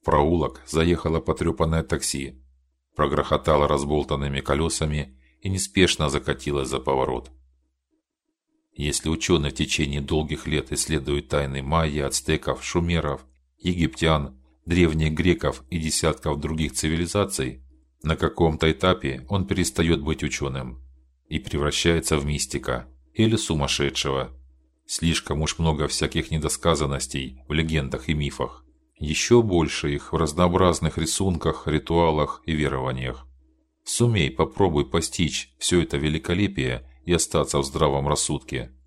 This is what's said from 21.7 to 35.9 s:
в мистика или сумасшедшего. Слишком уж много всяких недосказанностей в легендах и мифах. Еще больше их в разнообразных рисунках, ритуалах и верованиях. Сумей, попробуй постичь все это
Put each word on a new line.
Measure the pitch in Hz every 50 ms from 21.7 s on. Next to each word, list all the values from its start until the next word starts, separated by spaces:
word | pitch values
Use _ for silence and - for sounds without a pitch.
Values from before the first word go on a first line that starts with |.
| 73 - - 85 85 82 78 - 80
в | 73 69
мистика | 73 73 71 - - - 67 - - 64 60 - - - _ _ _ _
или | - 110 110 113
сумасшедшего. | 110 - - 82 73 71 69 - - 73 69 - - - 71 67 67 64 64 - - - - _ _ _ _ _ _ _
Слишком | - - - 82 82 80 - - - 73 73 78
уж | 76 - -
много | 82 80 76 73 76
всяких | 69 - - 78 71 - 82 - -
недосказанностей | 82 78 73 76 - - - 85 80 73 76 71 80 - - - - 71 65 64 65 - -
в | - 78
легендах | 78 80 82 80 78 67 65 - - - -
и | 78
мифах. | 76 73 69 - - 64 60 - - _ _ _ _ _ _ _
Еще | _ 78 76 78 - - - 117 120 113
больше | 104 90 85 78 71 - - - 76 71
их | 69 - - -
в |
разнообразных | 80 82 73 73 87 90 87 87 90 92 87 82 - 85 78 -
рисунках, | - 82 80 - - 95 95 87 80 - 82 76 - -
ритуалах | 80 76 76 - - 82 85 85 82 78 76 73 71 - - _
и | - 80
верованиях. | 76 76 69 69 65 65 65 64 64 64 64 62 - - - - _ _ _ _ _ _ _ _ _ _
Сумей, | - - - 120 120 113 101 78 65
попробуй | - - 80 - - - 101 90 80 73 71 -
постичь | - 87 80 - - - 87 73 - - - _ _ _
все | - - 90 87
это | 80 78